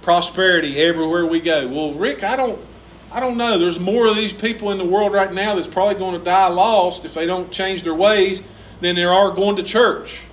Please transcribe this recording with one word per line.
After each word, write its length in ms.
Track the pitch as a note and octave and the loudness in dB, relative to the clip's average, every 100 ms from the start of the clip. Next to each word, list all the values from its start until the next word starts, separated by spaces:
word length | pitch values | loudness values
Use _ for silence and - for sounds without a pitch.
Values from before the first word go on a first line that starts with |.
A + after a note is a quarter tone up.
Prosperity 760 | - F3 E3+ - F#3 F3 D#3 C#3 | 4 2 2 0 2 2 0 0
everywhere 460 | E3 E3 D#3+ E3+ E3 | 2 2 0 0 0
we 140 | E3 | 0
go. 280 | E3 D#3 C3 | 0 0 -2
"Well, 240 | C#3 D3+ | -4 -6
Rick, 320 | C#3+ G#3+ C#4+ | -4 -4 -4
I 120 | G3+ C4 | -4 -2
don't, 240 | B3+ G3+ - - - - - | -2 -4 -12 -20 -20 -20 -12
I 80 | A#3 | -6
don't 180 | B3+ A#3 | -4 -2
know. 220 | A#3 G#3 | 0 2
There's 200 | F3 E3+ | 0 0
more 280 | F3+ A3+ A3+ | -2 2 4
of 80 | G#3+ | 2
these 180 | G#3+ | -2
people 380 | - A3+ A3+ G#3 | -4 -6 -4 -4
in 80 | G3 | -4
the 40 | |
world 300 | F3+ F#3+ G3+ | 0 2 2
right 180 | G3 F#3+ | 2 0
now 220 | F3+ G#3 G#3 | -2 -2 -2
that's 120 | D#3+ | -4
probably 280 | - G3+ G3 | 0 0 0
gonna 220 | F#3 F3 | -4 -6
die 300 | E3+ F#3 F#3 | 0 4 4
lost 580 | F3 G3+ A3 F3+ F3 D#3+ | 4 2 4 2 -2 -10
if 80 | |
they 140 | - E3+ | -6 -4
don't 240 | F#3 F3+ | -4 -6
change 320 | - F#3+ F#3+ | -6 -4 -4
their 100 | E3 | -4
ways 480 | D#3+ G3 G#3+ F#3+ F#3+ - - - - | 2 2 4 2 -2 -10 -20 -20 -6
than 140 | F3 F3 | -4 0
there 180 | F3 | 2
are 160 | F#3 G3 | 4 4
going 260 | F3 G3+ G3+ | 2 0 0
to 60 | |
church." 580 | - A3 A#3 - - - - | -2 2 2 0 -8 -16 -18